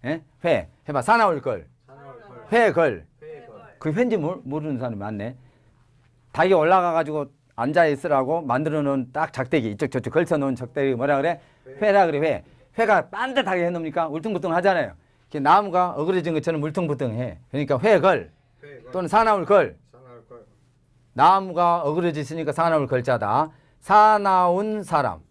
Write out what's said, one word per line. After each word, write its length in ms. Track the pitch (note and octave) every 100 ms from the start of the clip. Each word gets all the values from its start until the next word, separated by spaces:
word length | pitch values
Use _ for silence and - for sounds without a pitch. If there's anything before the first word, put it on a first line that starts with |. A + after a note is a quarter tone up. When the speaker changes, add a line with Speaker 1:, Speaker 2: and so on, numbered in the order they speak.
| -
Speaker 1:
예? 160 | D#3+ - _ F3
회. 240 | B2+ E2 _ -
해봐, 140 | C#3+
사나울 400 | A#2+ A#3 G#3 D3+
걸. 260 | C3+ G#2 D2+ _ _
Speaker 2:
사나울 340 | - - -
걸. 260 | - - -
Speaker 1:
회 180 | A3+ A3+
걸. 340 | E3+ D#3+ F#2+ D#2 _
Speaker 2:
회 220 | D#3 D#3 -
걸. 280 | - - _
Speaker 1:
그 120 | D#3
회인지 260 | D#3 B3 G#3
모르-, 240 | D3+ F#3
모르는 340 | C3 D3 D#3 C3
사람이 180 | B2+ G#2+
많네. 400 | G2+ G#2+ G#2+ B2+ - _ _ _ _ _ _ _ _
닭이 220 | - F3
올라가가지고 760 | F#3 D#3 F#3 F3 E3 D3+ D3+ C#3+ _ _ -
앉아있으라고 880 | A#2+ D#3+ D#3+ C#3 E3+ C#3 C3 E3
만들어놓은 680 | D3 B2+ D#3 D3+ C#3+ C3+ B2+
딱 220 | - D#3+
작대기, 380 | - B2+ D#3+ A2+
이쪽 180 | G#2 D3
저쪽 240 | C#3 -
걸쳐놓은 420 | D#3 F3 D#3 C#3 B2
작대기 400 | B2 - C#3 B2
뭐라 220 | C#3 C#3
그래? 240 | D3+ D#3+ _ _ -
Speaker 2:
회. 60 | - G#3+
Speaker 1:
회라 180 | G3 F3
그래, 140 | C#3+
회. 240 | D#3 A#2+ - _ _ -
회가 320 | A3+ G3 -
반듯하게 560 | G3 B3+ C4+ G3 F#3 E3+
해놓으니까 400 | F3 D#3+ E3+ D#3+
울퉁불퉁하잖아요. 840 | D3+ F#3 F#3 E3 E3 F#3+ F3 A#2 D#2+ _ _
이렇게 160 | _ D3+
나무가 520 | C#3 F3+ G3+ F3+ F3+
어그러진 420 | C#3+ D#3+ F#3 E3
것처럼 280 | D#3+ E3+ D#3+
울퉁불퉁해. 800 | D3 D3+ E3+ C#3 C3 A2 B2 D#2+ _
그러니까 300 | C3+ C#3 C3+
회걸. 520 | F#3 G3 F#3 D#3 E2 _ _ _
Speaker 2:
회걸. 280 | D3 C#3+ -
Speaker 1:
또는 160 | F3+ E3+
사나울 380 | G#3 A3+ G3+ D#3+
걸. 320 | G3 B2+ D2+ _
Speaker 2:
사나울 360 | - - A#2+ _
걸. 180 | A#2+ - _ _ _ _ _ _
Speaker 1:
나무가 680 | B2 D#3 F#3+ F#3+ F3 F3 E3+
어그러져 360 | D3 D#3 F3 D3+
있으니까 320 | C3 E3 D#3
사나울 340 | D3+ E3 D#3+ C#3
걸자다. 600 | B2+ B2 A#2+ G#2+ A#2+ D#3 - _ _
사나운 1040 | - G#3 G#3+ G#3+ G3+ F#3 F3+ F3+ G#3+ G#3+
사람. 360 | F3 D#3+ B2+ E2 -